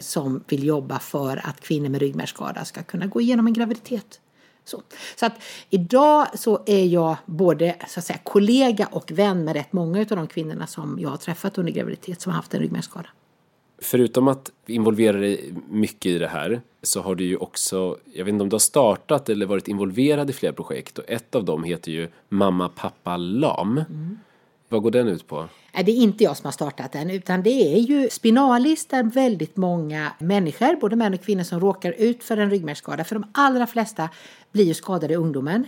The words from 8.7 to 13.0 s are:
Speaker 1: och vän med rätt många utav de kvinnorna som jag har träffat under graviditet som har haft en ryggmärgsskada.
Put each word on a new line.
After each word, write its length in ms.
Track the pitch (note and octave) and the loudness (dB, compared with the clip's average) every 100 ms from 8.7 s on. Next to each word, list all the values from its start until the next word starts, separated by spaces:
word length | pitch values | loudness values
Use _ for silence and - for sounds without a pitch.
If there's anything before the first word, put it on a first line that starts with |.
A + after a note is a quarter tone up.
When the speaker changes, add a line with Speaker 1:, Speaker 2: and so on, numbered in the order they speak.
| G#3 G3+ | 2 -2
Speaker 1:
och 200 | E3+ - | -4 -4
vän 320 | E3 G3+ F3+ | 2 2 2
med 120 | D#3 D3+ | 0 -2
rätt 180 | C#3 | -2
många 280 | F#3 E3 F#3 | -2 0 0
utav 160 | G#3+ F#3+ | 0 -2
de 100 | D#3 | -4
kvinnorna 400 | - D#3 D#3+ D#3+ | -6 -8 -8 -10
som 320 | - D3+ C#3+ | -10 -8 -6
jag 100 | D3 | -6
har 80 | C3+ | -6
träffat 400 | - E3 G3 G3 | -8 -6 -6 -4
under 140 | E3+ | -2
graviditet 500 | D3 - - - F3 | -2 -4 -6 -10 -10
som 100 | F#3 | -4
har 60 | E3 | -4
haft 160 | - | -4
en 60 | E3 | -4
ryggmärgsskada. 480 | D#3+ F3 E3 F3 | -4 -4 -8 -12